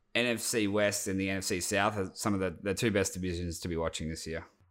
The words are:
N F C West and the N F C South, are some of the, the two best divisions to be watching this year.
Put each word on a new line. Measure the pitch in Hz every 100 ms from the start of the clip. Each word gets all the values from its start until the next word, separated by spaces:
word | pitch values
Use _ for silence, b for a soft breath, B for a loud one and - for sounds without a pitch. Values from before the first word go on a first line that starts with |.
| _
N | 113 120
F | 110
C | - 120 101
West | 104 104 101 104
and | 95
the | 95
N | 95
F | -
C | 92
South, | - 98 104 107
are | 92
some | - 113 98
of |
the, | 92 80
the | 101 92
two | 117
best | 98 92 92
divisions | 92 87 87 80
to | 90
be | 82
watching | 82 - 80
this | 80 80
year. | 80 - _ _